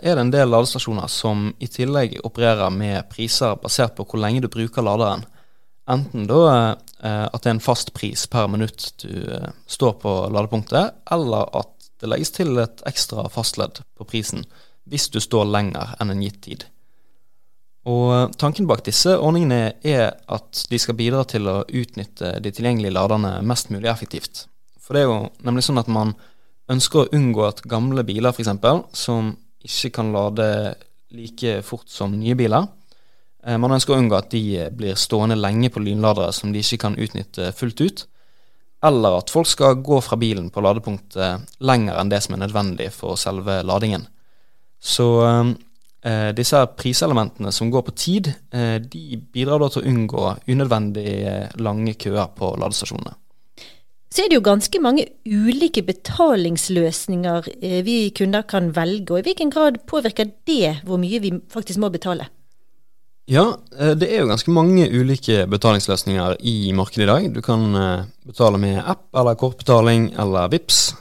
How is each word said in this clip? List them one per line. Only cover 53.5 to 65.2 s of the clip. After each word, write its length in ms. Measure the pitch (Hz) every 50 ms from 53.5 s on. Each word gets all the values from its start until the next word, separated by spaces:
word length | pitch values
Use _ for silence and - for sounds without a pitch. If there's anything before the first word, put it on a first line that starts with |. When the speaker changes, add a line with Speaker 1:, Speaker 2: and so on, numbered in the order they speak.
| - - - - - - - - - - - -
Speaker 2:
Så 140 | - - 381
er 40 | 370
det 80 | 320 240
jo 20 |
ganske 400 | 190 208 202 208 - - - 359
mange 280 | 294 240 262 302 - - - - -
ulike 580 | 220 208 208 214 233 247 277 339 330 - 220 175
betalingsløsninger, 1600 | 185 180 - - - - - 339 311 247 190 170 170 170 151 - - 185 175 165 160 156 - - - 185 175 175 175 170 170 165 - - -
eh, 200 | - 185 180 180
vi 280 | 180 220 240 233 214 196
kunder 320 | - - 196 190 202 214
kan 300 | 214 - 202 190 180 165
velge, 380 | 151 175 165 175 202 214 185 -
og 80 | 175 180
i 40 |
hvilken 280 | - 349 381 - 320 285
grad 340 | - 311 311 294 240 - -
påvirker 460 | - 330 302 240 220 - - 214 208 - - -
det 340 | 330 320 247 180 151 156 147 160
hvor 120 | 180 185 180
mye 220 | 180 180 220 233
vi 100 | 202 190 175 180 - -
faktisk 280 | - 226 - - 175
må 160 | 202 214 202
betale? 360 | 170 - - 185 175 160 139 - - - - - - - - - - - - - - - - - - - - -
Speaker 1:
Ja, 280 | 131 151 196 233 214 - - - - 135
eh, 160 | 147 156 151
det 160 | 156 180 202
er 140 | 220 214 147
jo 20 |
ganske 240 | 110 101 113 - 165
mange 400 | 170 165 165 180 185 185 160 -
ulike 560 | 117 127 127 131 135 131